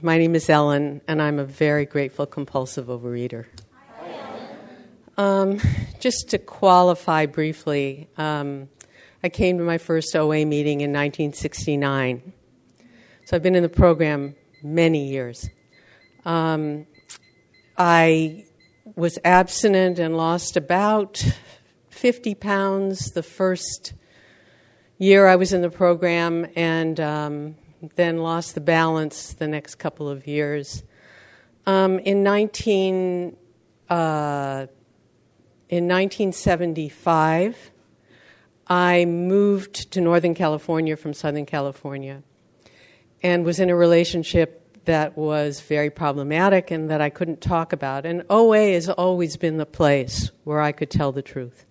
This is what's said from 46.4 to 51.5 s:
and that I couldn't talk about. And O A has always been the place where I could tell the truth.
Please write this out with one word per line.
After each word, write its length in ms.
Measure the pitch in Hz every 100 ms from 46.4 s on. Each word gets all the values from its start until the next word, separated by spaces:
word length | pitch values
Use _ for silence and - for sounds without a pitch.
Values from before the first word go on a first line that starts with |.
| 196 190 180
and 180 | 165 156
that 120 | 156
I 100 | 147
couldn't 280 | 147 170 156
talk 320 | - 170 165
about. 360 | 151 135 135 151
And 160 | 170 -
O 240 | 208 226 214
A 180 | 214
has 160 | 175 170
always 480 | 180 180 185 170 151
been 200 | 170 160
the 80 | 151
place 640 | - 156 143 123 113 - _
where 180 | - 151
I 100 | 151
could 180 | 147 151
tell 220 | - 143
the 100 | 135
truth. 440 | - 143 120